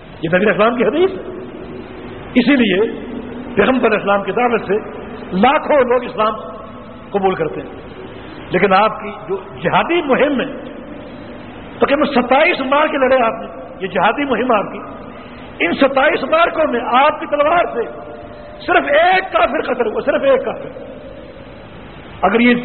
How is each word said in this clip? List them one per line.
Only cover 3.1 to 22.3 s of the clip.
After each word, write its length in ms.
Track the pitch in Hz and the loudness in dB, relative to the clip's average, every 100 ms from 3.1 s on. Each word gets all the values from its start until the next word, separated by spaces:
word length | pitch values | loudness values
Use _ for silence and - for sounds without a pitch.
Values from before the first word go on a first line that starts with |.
| - - - - - | -10 -10 -12 -6 0
پیغمبر 360 | 202 262 226 | 2 4 2
اسلام 320 | 208 190 202 | 2 2 0
کی 80 | 196 | 0
دعوت 300 | 208 247 220 - | 0 2 0 0
سے 100 | 208 - - - - - 185 | -4 -4 -12 -12 -12 -6 2
لاکھوں 360 | 240 302 302 294 | 4 4 4 4
لوگ 200 | 240 247 | 4 2
اسلام 320 | 240 170 214 - - - - - - - - | 0 -2 -2 -2 -8 -14 -14 -16 -16 -16 -6
قبول 260 | 202 190 175 | 0 0 0
کرتے 260 | 156 151 | -2 -4
ہیں، 80 | 131 - - - - - - - - | -10 -12 -16 -14 -14 -14 -16 -14 -2
لیکن 240 | 180 196 | 2 4
آپ 260 | 190 214 - | 6 4 0
کی 100 | 208 - - | -10 -10 -6
جو 100 | 190 - 127 | -6 -8 -6
جہادی 400 | 170 180 214 349 | 0 2 2 0
مہم 400 | 294 208 277 262 | 2 4 4 2
ہے، 60 | - - - - - - - - - - - - - - | -2 -6 -12 -14 -14 -14 -16 -16 -16 -16 -16 -16 -12 -2
تقریباً 320 | 233 285 277 240 | 2 2 2 2
ستائیس 460 | 240 269 330 - | 4 4 4 2
مار 260 | 262 285 311 | 0 2 2
کے 100 | 294 | 2
لڑے 240 | 254 262 | 4 4
آپ 180 | 226 - | 2 0
نے، 60 | - - - - | -8 -12 -14 -8
یہ 80 | 185 | -6
جہادی 380 | 180 196 240 285 | 2 2 2 0
مہم 260 | 220 254 | 0 2
آپ 200 | 214 190 | 2 0
کی، 60 | 202 - - - - - - - - 339 | -8 -12 -14 -16 -16 -16 -16 -14 -4 -2
ان 80 | |
ستائیس 500 | 320 269 262 302 392 | 2 2 4 2 2
مارکوں 440 | - 311 339 330 294 | 2 2 4 2 0
میں 120 | 240 - 247 | 0 2 4
آپ 160 | 294 302 | 4 2
کی 60 | 311 | -2
تلوار 400 | 294 285 349 - | 2 4 4 2
سے 120 | 240 214 - - - - - - - - | -2 -6 -8 -14 -14 -16 -16 -16 -10 2
صرف 200 | 349 277 | 2 4
ایک 380 | 285 349 370 381 | 4 6 4 2
کافر 280 | 330 349 311 | 2 2 0
قتل 300 | - 240 220 | -2 0 0
ہوا، 100 | 220 233 | -2 0
صرف 180 | 302 | 2
ایک 220 | 277 254 220 | 4 2 2
کافر۔ 240 | - - - - - - - - - - - - - - - - - | -6 -8 -14 -14 -16 -16 -18 -18 -18 -18 -18 -18 -18 -18 -16 -16 -2
اگر 180 | 180 | 0